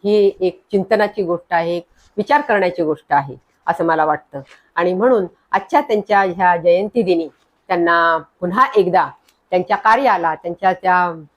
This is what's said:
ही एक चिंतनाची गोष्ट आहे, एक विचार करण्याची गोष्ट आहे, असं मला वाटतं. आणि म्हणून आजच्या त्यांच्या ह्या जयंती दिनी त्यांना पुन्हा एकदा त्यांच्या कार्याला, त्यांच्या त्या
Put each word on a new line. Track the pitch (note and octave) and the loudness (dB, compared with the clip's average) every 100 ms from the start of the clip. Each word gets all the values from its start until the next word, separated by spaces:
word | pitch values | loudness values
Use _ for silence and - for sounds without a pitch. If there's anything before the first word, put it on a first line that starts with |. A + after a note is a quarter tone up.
ही | G3+ G#3 G3 - | 2 2 2 0
एक | F#3 F3 _ | -4 -4 _
चिंतनाची | G3 F#3+ A3 G#3 G#3 | -4 0 0 0 -2
गोष्ट | F3 E3+ _ | -4 -4 _
आहे, | E3+ E3+ F3 | -4 -2 -6
एक | - _ _ - | -8 _ _ -10
विचार | - D4 | -2 -2
करण्याची | C#4+ G#3 F#3 F3+ | 0 0 0 -2
गोष्ट | D#3 D3 _ | -4 -4 _
आहे, | C#3+ C#3 B2+ _ _ - | -2 -2 -14 _ _ -6
असं | F3 E3+ | -2 0
मला | D#3+ D#3 | 0 0
वाटतं. | D3+ _ C#3 C3+ - _ - | -2 _ -16 -16 -20 _ -4
आणि | F3 | -2
म्हणून | F#3 A#3+ A#3 F3+ _ _ | 0 2 2 -2 _ _
आजच्या | G3 - D#4 | -6 0 -2
त्यांच्या | D4 G#3+ G3+ G3+ | 0 -4 0 0
ह्या | F#3+ F3+ F3+ F3 | 0 0 0 2
जयंती | E3+ F3 G#3 A#3+ | 2 2 2 -2
दिनी | F#3 E3+ D#3 _ _ _ - | 0 0 -2 _ _ _ -6
त्यांना | F3+ E3+ E3+ E3 E3 D#3+ _ | -2 2 2 2 0 -6 _
पुन्हा | F3+ G3 C4 G#3+ | -6 0 2 2
एकदा | F3+ F3+ C#3 - _ _ _ | 2 0 -2 -8 _ _ _
त्यांच्या | F3+ - G3+ | -4 -2 -2
कार्याला, | A3 A#3 C4 F#3+ E3 D#3 | 2 2 2 0 -2 -4
त्यांच्या | E3+ E3+ F#3 | -10 -4 -2
त्या | F3+ F#3 F3+ F3+ E3 D3 | -2 0 0 0 -6 -16